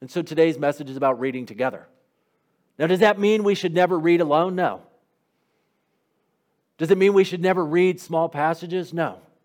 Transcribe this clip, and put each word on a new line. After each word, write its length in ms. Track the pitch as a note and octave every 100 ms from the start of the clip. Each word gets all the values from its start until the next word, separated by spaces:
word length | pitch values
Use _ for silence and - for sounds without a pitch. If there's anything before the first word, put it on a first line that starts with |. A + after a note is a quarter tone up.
and 80 | C3
so 140 | F3+
today's 340 | D3+ D#3+ E3 D#3
message 320 | D3 C#3+ C#3
is 80 | C3+
about 220 | C3+ A#2+
reading 260 | C3 B2+ B2
together. 420 | G#2+ B2+ G#2 - _ _ _ _ _ _ _ _ -
Now, 80 | D#3+
does 140 | F#3
that 180 | G#3+ G3+
mean 240 | G3+ G#3+
we 100 | G3+
should 220 | G3 F3+ E3
never 220 | F3+ F3+
read 240 | E3 F3
alone? 340 | D#3 D3+ F3+ F#3
No. 260 | D3+ F#2 - _ _ _ _ _ _ _ _ _ _ _ _ _ _ _ _ _ _ -
Does 100 | D#3+
it 80 | F#3+
mean 160 | G3
we 100 | G3
should 180 | F#3+ F3+
never 220 | F#3 F#3
read 360 | D3+ E3+ F#3 F3
small 280 | - E3 E3
passages? 640 | D3 D3+ E3 F3 F#3 E3+
No. 280 | E3 D#3 - _ _